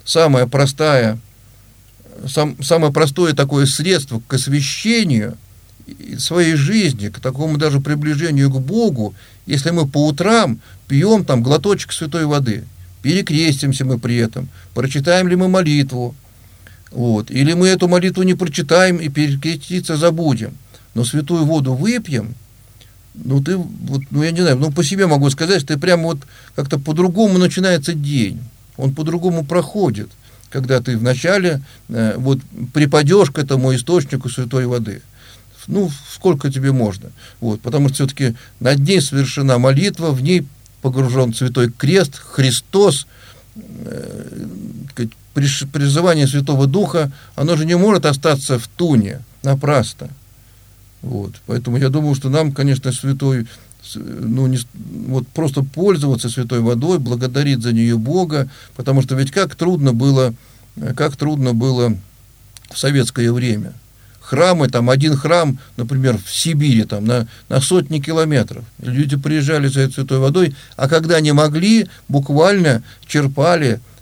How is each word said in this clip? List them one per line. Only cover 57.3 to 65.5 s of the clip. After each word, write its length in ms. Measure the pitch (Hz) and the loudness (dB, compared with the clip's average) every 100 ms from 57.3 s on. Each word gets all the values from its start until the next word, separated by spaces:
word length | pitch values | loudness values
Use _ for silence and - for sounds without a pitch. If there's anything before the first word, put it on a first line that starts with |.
| 135 143 131 | 0 0 0
за 100 | 120 | 0
неё 260 | 113 117 117 | 2 2 2
Бога, 500 | 113 180 175 151 127 - - - | 0 0 0 -2 -4 -8 -18 -8
потому 260 | 127 135 | 0 2
что 120 | 135 | 2
ведь 160 | 131 135 | 0 0
как 240 | 196 175 | 0 -2
трудно 380 | - 170 175 139 | 0 0 2 2
было, 420 | 117 139 135 127 113 - - - - | 2 2 4 2 -2 -14 -20 -20 -10
э, 180 | 135 | -8
как 220 | - 147 139 | -4 -4 -2
трудно 360 | 143 151 127 | -2 0 0
было 440 | 117 131 127 120 98 - _ - _ - - - | 2 0 2 0 -2 -8 _ -20 _ -20 -20 -16
в 80 | - | -4
советское 520 | 135 139 117 - 117 | 0 2 0 0 0
время. 420 | 120 123 107 - - - - - - | 0 0 -2 -6 -14 -20 -20 -20 -20
Храмы, 480 | - 131 180 175 - | -4 2 2 4 2
там, 180 | 117 120 | 2 2
один 260 | 135 156 | 4 2
храм, 440 | 139 147 175 156 | 2 2 2 2